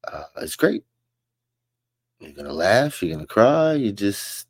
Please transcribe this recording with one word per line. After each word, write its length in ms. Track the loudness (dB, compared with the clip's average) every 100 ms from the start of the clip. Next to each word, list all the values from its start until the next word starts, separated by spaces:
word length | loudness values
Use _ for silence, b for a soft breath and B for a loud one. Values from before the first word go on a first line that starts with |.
| -12
Uh, 140 | -14 -14 -14
it's 180 | -12 0
great. 260 | 2 0 _ _ _ _ _ _ _ _ _ _ _ _ _ _
You're 140 | -20
gonna 200 | -16 -10
laugh, 480 | -2 4 4 2 -2
you're 140 | -6
gonna 140 | -6 -2
cry, 460 | 4 4 6 2
you 180 | 2 -2
just 560 | 0 -2 -2 -10 -14